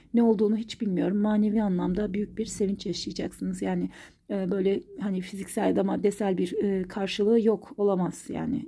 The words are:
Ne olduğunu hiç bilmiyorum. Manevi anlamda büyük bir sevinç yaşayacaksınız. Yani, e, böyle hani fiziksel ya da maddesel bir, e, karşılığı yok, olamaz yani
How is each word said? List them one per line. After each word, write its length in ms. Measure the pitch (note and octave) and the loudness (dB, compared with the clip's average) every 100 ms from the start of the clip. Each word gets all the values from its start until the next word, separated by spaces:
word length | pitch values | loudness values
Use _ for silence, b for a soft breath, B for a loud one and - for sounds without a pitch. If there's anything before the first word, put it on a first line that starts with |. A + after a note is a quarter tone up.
| B | B
Ne 80 | A#3 | 4
olduğunu 340 | A#3 A3 G#3+ A3 | 4 4 4 2
hiç 240 | A3+ - | -4 -6
bilmiyorum. 380 | G#3 F3 E3 G3+ | -2 0 0 2
Manevi 440 | G#3+ G#3+ G#3+ A3 | 2 2 2 2
anlamda 520 | G#3 F3+ F3 F#3 G#3 | 2 2 0 0 -2
büyük 240 | G3 G3 - | -2 -4 -6
bir 80 | A3 | -6
sevinç 400 | - G3 G3+ G3+ | -2 -2 -2 -4
yaşayacaksınız. 760 | E3+ - F#3 F3+ - F#3 F#3 | -6 -6 -6 -8 -6 -6 -4
Yani, 280 | F#3+ F3+ F3+ B B B - | -2 -2 -4 B B B -6
e, 200 | G3+ F#3 | -4 -2
böyle 300 | G3 F#3+ G3+ - G4 | 0 2 0 -4 -6
hani 200 | G3+ F#3 | -4 -4
fiziksel 480 | F#3 G3 F#3+ A3+ F#3+ | -4 -10 -6 0 2
ya 80 | F#3 | 2
da 80 | |
maddesel 540 | G3 F#3+ G3+ G3+ G3+ F3+ | 2 2 2 2 0 0
bir, 140 | F3+ G#4+ | 0 0
e, 200 | G3+ F#3+ | 0 0
karşılığı 580 | F#3 G#3+ G3 - G#3 A#3 | -2 -4 -4 0 4 6
yok, 320 | A3 G#3 - - | 4 2 -2 0
olamaz 480 | G3+ F#3 F3+ - - | 2 2 0 -2 -8
yani 380 | - D#3+ - | -6 -2 -4